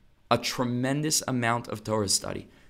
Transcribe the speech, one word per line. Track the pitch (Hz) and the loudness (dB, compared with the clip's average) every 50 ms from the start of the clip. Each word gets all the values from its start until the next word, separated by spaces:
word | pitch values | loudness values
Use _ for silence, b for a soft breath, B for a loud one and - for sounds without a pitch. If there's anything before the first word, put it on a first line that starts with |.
| - - _ _ _ - | -20 -20 _ _ _ 0
a | 120 120 | 0 2
tremendous | - - - - 127 120 123 120 127 131 139 147 151 156 147 - - 127 | 2 -2 -2 -2 0 0 0 0 0 0 0 0 0 0 0 0 0 0
amount | 127 123 117 113 117 120 117 - | 0 0 2 2 2 0 -2 -6
of | - 107 - | -8 -8 -4
Torah | 107 107 110 104 98 | 0 0 0 2 2
study, | - - 98 98 95 98 98 b b b b | 2 0 0 -2 -8 -8 -10 b b b b